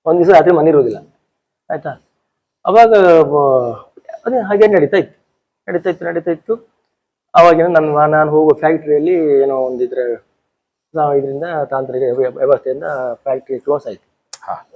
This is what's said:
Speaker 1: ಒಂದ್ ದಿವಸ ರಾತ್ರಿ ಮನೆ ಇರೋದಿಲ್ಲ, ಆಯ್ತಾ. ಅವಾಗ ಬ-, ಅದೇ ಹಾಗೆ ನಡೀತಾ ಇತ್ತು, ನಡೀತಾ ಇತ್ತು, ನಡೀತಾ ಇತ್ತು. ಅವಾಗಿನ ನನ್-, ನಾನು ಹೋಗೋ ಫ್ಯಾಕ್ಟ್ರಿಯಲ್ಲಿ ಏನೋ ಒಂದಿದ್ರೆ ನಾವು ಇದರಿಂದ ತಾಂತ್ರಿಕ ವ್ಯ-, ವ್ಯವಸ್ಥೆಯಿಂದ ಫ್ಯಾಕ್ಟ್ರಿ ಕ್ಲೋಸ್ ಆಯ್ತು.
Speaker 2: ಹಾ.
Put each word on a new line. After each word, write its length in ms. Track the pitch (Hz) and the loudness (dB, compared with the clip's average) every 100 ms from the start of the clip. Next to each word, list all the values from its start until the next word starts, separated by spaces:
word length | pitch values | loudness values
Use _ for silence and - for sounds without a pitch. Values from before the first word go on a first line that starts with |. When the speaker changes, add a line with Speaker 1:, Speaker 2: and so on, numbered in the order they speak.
| 165 | -2
Speaker 1:
ಒಂದ್ 140 | 175 | 0
ದಿವಸ 160 | 170 175 | 4 4
ರಾತ್ರಿ 160 | 165 | 6
ಮನೆ 180 | 170 156 | 2 2
ಇರೋದಿಲ್ಲ, 280 | 147 120 101 - _ _ _ _ _ - | 2 0 -4 -16 _ _ _ _ _ -14
ಆಯ್ತಾ. 180 | 165 156 127 _ _ _ _ _ _ - | -12 -12 -16 _ _ _ _ _ _ 0
ಅವಾಗ 560 | 214 233 214 180 165 | 4 6 6 6 6
ಬ-, 520 | 143 147 139 131 120 113 - _ - - 233 | 4 2 0 0 -2 -8 -18 _ -20 -12 -6
ಅದೇ 140 | 254 | -4
ಹಾಗೆ 280 | 196 208 214 | -2 2 4
ನಡೀತಾ 300 | 190 143 196 | 4 0 0
ಇತ್ತು, 220 | 214 _ _ _ _ _ - | -4 _ _ _ _ _ -8
ನಡೀತಾ 180 | 180 185 | -6 -6
ಇತ್ತು, 160 | 165 170 | -8 -8
ನಡೀತಾ 260 | 170 170 | -8 -6
ಇತ್ತು. 240 | 160 - 226 _ _ _ _ _ _ _ - | -6 -6 -8 _ _ _ _ _ _ _ 2
ಅವಾಗಿನ 300 | 170 160 170 | 4 4 2
ನನ್-, 440 | 165 156 147 151 | 0 0 0 0
ನಾನು 200 | 156 151 | 0 0
ಹೋಗೋ 240 | 151 156 139 | 2 2 2
ಫ್ಯಾಕ್ಟ್ರಿಯಲ್ಲಿ 580 | 156 160 151 147 160 180 156 139 | 0 -2 -2 0 0 0 0 0
ಏನೋ 160 | 139 135 | 0 -2
ಒಂದಿದ್ರೆ 680 | 131 127 123 131 123 117 _ _ _ _ _ _ _ 156 | -4 -6 -6 -6 -6 -8 _ _ _ _ _ _ _ -4
ನಾವು 200 | 147 143 | -2 -2
ಇದರಿಂದ 280 | 135 139 170 160 139 | -4 -8 -8 -8 -6
ತಾಂತ್ರಿಕ 500 | 135 131 127 131 123 | -6 -6 -4 -4 -2
ವ್ಯ-, 180 | 127 131 | -4 -2
ವ್ಯವಸ್ಥೆಯಿಂದ 460 | 135 131 135 135 160 139 127 | 0 0 -2 -8 -8 -8 -10
ಫ್ಯಾಕ್ಟ್ರಿ 460 | 117 139 131 131 127 | -10 -8 -8 -8 -10
ಕ್ಲೋಸ್ 280 | 139 147 123 | -6 -6 -8
ಆಯ್ತು. 440 | 95 _ _ _ - | -18 _ _ _ -20
Speaker 2:
ಹಾ. 140 | - 90 _ | -16 -16 _